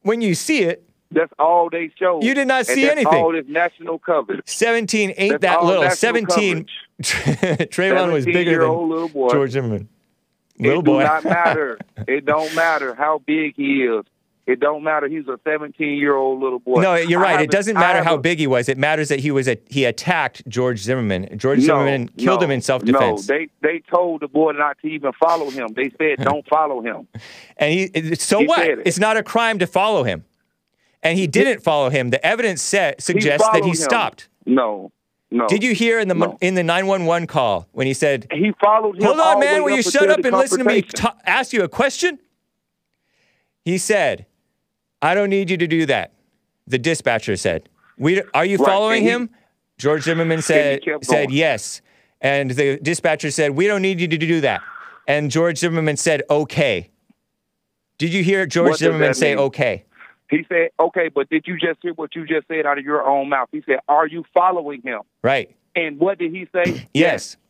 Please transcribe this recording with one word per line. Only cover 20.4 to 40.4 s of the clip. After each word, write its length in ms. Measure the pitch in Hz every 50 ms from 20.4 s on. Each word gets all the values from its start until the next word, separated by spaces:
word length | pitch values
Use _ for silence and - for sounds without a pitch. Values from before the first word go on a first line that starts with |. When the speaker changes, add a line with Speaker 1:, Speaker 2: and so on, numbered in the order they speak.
| -
Speaker 1:
George 320 | 127 104 123 127 127 123 104
Zimmerman. 580 | 95 113 127 131 117 104 95 90 95 - - 104
George 200 | - 131 139 120
Speaker 2:
No, 60 | 135
Speaker 1:
Zimmerman 440 | 165 156 135 139 139 139 131 120 -
killed 320 | _ - 123 131 190 -
Speaker 2:
no, 40 | 180
Speaker 1:
him 60 | 151
in 100 | 139 123
self-defense. 680 | - - 131 127 107 113 131 135 131 120 110 101 98
Speaker 2:
no, 80 | 101 135
they, 120 | 156 165 151 _ _
they 200 | - 151 170 165 _ -
told 300 | 170 175 180 175 165 147
the 60 | 147
boy 240 | 139 131 151 160 156
not 260 | 147 143 151 147 139 _ -
to 40 |
even 240 | 156 156 151 143 135 123
follow 360 | - 165 165 170 165 151 139
him. 200 | 131 135 120 110 110
They 140 | 127 139 135 -
said, 200 | - 160 156 143
Speaker 1:
<laughs> 60 | 131 135
Speaker 2:
"Don't 240 | 131 147 147 -
follow 340 | - 151 156 156 147 135 120
him." 260 | 113 117 107 - - _ _ 113 - - - - - - _
Speaker 1:
And 160 | - 147 151 160
he, 100 | 185 190
it, 360 | 185 - 165 160 156 165 -
so 180 | - - 196 208
Speaker 2:
He 60 | 285
Speaker 1:
what? 140 | 302 330 311
Speaker 2:
said 200 | - 160 135 -
it. 80 | -
Speaker 1:
It's 120 | 175 - 180
not 180 | 208 214 220
a 60 | 220 -
crime 340 | - - 226 233 226 226 190
to 60 | 180
follow 360 | 165 - 196 196 220 214 170 127
him. 220 | 110 90 80 - _ _ _ _ _ _ _ _ _ _ _ _ _ _ _
And 160 | - 160 165
he 80 | 190 190
didn't 340 | 156 - 220 269 269 226 - -
follow 260 | 170 156 147 139 127
him. 200 | 143 139 123 123
The 120 | 120 - -
evidence 360 | 170 220 226 233 214 180 151
sa-, 300 | - - - 202 180 147 139 -
suggests 460 | - - 175 202 220 147 143 143 -
that 60 | 220 220
Speaker 2:
followed 100 | - 196
Speaker 1:
he 40 | 175
Speaker 2:
him. 40 | 170
Speaker 1:
stopped. 520 | 165 160 135 - 143 185 113 - - - _ _ _ _
Speaker 2:
No, 460 | - 127 131 123 110 104 98 98 - _ _ _ _ _ _ _ _
no, 160 | 113 120 117
Speaker 1:
Did 160 | 110 190 214 214
you 100 | 254 214
hear 260 | - 233 233 226 226
in 80 | 214
the 60 | 185 175
mo-, 100 | 170 202
Speaker 2:
no. 100 | 190 - -
Speaker 1:
in 140 | - 180 190
the 100 | 185 170
nine 220 | 160 170 185 190
one 200 | 196 196 190 175
one 200 | 160 170 170 170
call 420 | - - 156 127 110 98 87 85 _
when 160 | _ - 131
he 80 | 135 131
said, 320 | - 160 147 139 131 107 -
Speaker 2:
He 200 | - 147 190 214 190 _ 208
followed 340 | 208 214 220 220 208 196
him 60 | 175 214
Speaker 1:
"Hold 140 | 208 285 311
Speaker 2:
all 140 | 320 311 302
Speaker 1:
on, 60 | 302
Speaker 2:
the 60 | 277
Speaker 1:
man, 100 | 285 302
Speaker 2:
way 60 | 311
Speaker 1:
will 80 | 294 -
you 80 | - 262
Speaker 2:
up 60 | 226 180
Speaker 1:
shut 120 | - 277 -
Speaker 2:
until 100 | 240 311
Speaker 1:
up 80 | 339
Speaker 2:
the 60 | 330
Speaker 1:
and 100 | 254 196
listen 220 | 190